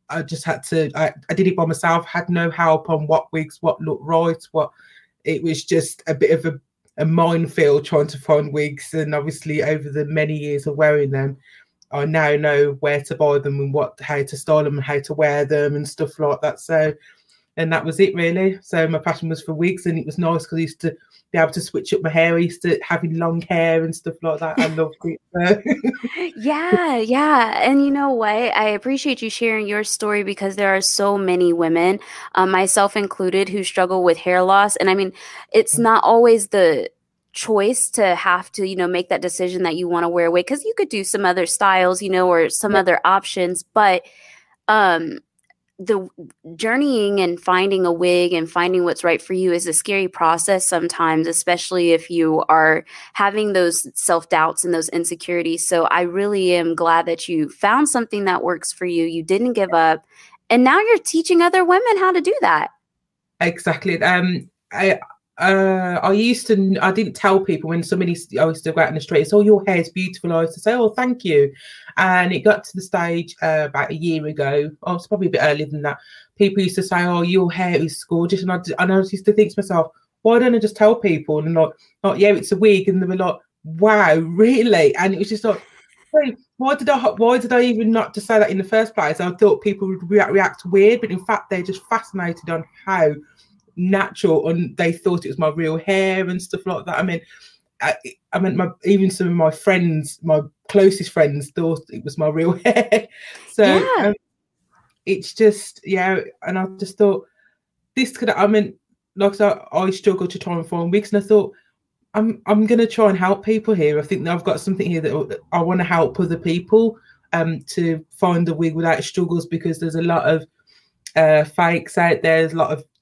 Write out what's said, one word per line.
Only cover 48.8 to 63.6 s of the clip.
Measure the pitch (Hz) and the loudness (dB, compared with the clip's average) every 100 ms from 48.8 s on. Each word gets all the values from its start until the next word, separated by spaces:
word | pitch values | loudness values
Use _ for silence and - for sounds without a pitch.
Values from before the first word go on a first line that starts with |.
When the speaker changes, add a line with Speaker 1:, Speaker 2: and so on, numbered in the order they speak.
Speaker 2:
what's | 175 - | 0 0
right | 175 160 | 0 -2
for | - | -2
you | 185 185 | -2 0
is | 170 170 | -2 -2
a | |
scary | 151 - 196 185 | -4 -2 -4 -4
process | - 165 165 202 185 - | 0 0 0 0 0 0
sometimes, | 170 170 - 165 160 165 | -2 -2 -2 0 2 0
especially | 165 175 175 - 185 170 | -2 -2 -2 -2 0 2
if | 165 165 | 2 0
you | 170 160 156 - | 0 2 0 4
are | 160 156 160 - - - | 4 4 2 -4 -20 -14
having | - 202 214 208 | -2 -2 0 0
those | 185 170 170 135 - | 2 2 0 -6 -6
self-doubts | - 165 - 165 160 - | -2 -2 0 0 0 0
and | - | -2
those | 165 156 | -2 -2
insecurities. | 170 165 165 - 175 170 170 - | -4 -6 -8 -6 -4 -4 -4 -2
So | 170 160 | 0 2
I | 175 | 0
really | 175 185 202 202 180 | 0 -2 -2 0 2
am | 175 165 | 2 0
glad | 165 165 165 170 | 0 2 2 0
that | 165 - | -4 -4
you | 160 147 | -4 -4
found | - 202 254 294 | -2 0 2 0
something | 247 226 208 | -2 -4 -4
that | 196 180 | -2 -2
works | 175 170 - | -2 -4 -8
for | - 180 | -8 -4
you. | 170 | -2
You | 165 165 | -2 -4
didn't | 160 196 247 | -2 -2 0
give | 214 185 | -2 0
up. | 170 160 160 _ _ - _ - | 2 2 2 _ _ -20 _ 0
And | 240 | 4
now | 254 349 | 6 4
you're | 440 440 | 4 2
teaching | - 320 330 339 | 2 -2 2 4
other | 349 370 | 4 4
women | 349 370 494 392 | 4 2 2 2
how | 370 | 2
to | 349 | 2
do | 359 539 | 0 0
that. | - 151 - _ _ _ _ _ _ - | 2 2 -2 _ _ _ _ _ _ -4
Speaker 1:
Exactly. | 175 175 | -4 -2